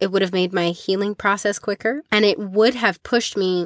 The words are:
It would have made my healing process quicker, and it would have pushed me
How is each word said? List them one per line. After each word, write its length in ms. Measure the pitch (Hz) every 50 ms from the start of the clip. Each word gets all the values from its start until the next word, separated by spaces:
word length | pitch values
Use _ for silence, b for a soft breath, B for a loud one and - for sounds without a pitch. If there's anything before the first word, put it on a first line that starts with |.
It 100 | 190 190
would 100 | 185 196
have 120 | 190 185 185
made 180 | 185 180 180
my 180 | 185 185 170 170
healing 440 | 170 - - - 190 196 202 208 208
process 440 | - - 202 202 202 - 208 202 -
quicker, 440 | - - 202 - - 220 262 294 - -
and 140 | 214 208 214
it 120 | 208 190 -
would 360 | 208 190 185 208 220 240 254
have 260 | 240 226 208 175 - -
pushed 340 | - 247 240 226 - -
me 280 | 202 190 185 180 180 175